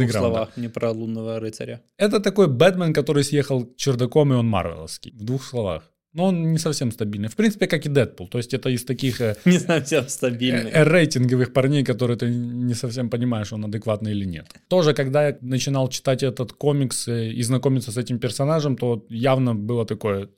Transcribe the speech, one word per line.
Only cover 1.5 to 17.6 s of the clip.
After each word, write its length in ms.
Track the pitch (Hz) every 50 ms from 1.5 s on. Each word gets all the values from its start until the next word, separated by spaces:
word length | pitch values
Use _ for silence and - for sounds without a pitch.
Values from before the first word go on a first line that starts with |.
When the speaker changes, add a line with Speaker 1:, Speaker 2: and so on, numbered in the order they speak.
| 107 - - 120 117 113 _ _ _
Speaker 1:
Это 220 | - 196 208 208 214
такой 280 | 202 208 196 208 196 165
Бэтмен, 440 | 127 117 156 185 190 185 180 165 151
который 300 | 156 139 147 156 143 139
съехал 500 | - 151 147 131 - 139 127 120 117 _
чердаком, 560 | - - 143 131 120 127 123 - 156 147 143 131
и 40 |
он 120 | 123 117 117
марвеловский. 640 | 107 95 85 87 82 80 80 78 - - - - -
В 100 | 117 104
двух 200 | 110 127 139 135
словах. 400 | - - 123 110 95 85 78 - _ _ _ _ _ -
Но 120 | 156 180
он 280 | 190 185 170 165 160 160
не 60 | 156
совсем 320 | 160 165 147 - 139 120
стабильный. 380 | 104 - 113 104 104 101 101 110
В 80 | -
принципе, 300 | - 214 233 - - - -
как 180 | 175 156 -
и 20 | 151
Дэдпул. 380 | 143 139 117 - - - 90 -
То 100 | - 123
есть 140 | 117 - -
это 160 | 120 - 131
из 160 | 127 120 120
таких, 360 | - 131 117 135 131 117 -
э, 160 | 123 110 104 -
Speaker 2:
<laughs> 40 | -
Не 160 | 180 180 175
совсем 480 | 175 175 170 156 143 - 160 147 123 -
стабильный. 600 | - - - 127 120 117 123 127 123 120 113 - -
Speaker 1:
э, 100 | 156 151
рейтинговых 680 | 156 160 180 165 143 - 131 123 123 127 127 127 - -
парней, 320 | 139 127 135 147 143 131
которые 320 | 117 123 104 127 117 120
ты 120 | 104 123 120
не 440 | 120 120 120 120 120 123 123 123 120
совсем 340 | 117 - 123 113 131 123 113
понимаешь, 440 | 123 117 123 123 120 107 104 98 110
он 120 | 107 107
адекватный 460 | 104 104 113 - 113 107 104 110 107
или 140 | 104 101 98
нет. 220 | 95 85 78 76 - - - _ -
Тоже, 240 | 180 185 170 151 143
когда 360 | 147 139 131 131 147 147 147
я 100 | 139 -
начинал 480 | 127 123 131 127 - - 139 135 131 127
читать 360 | - - - - 131 123 139
этот 280 | 135 107 - 127 101 -
комикс, 540 | - - 143 147 143 139 120 - - - -
э, 220 | 120 117 113 113 113
и 100 | - 120
знакомиться 500 | 113 131 127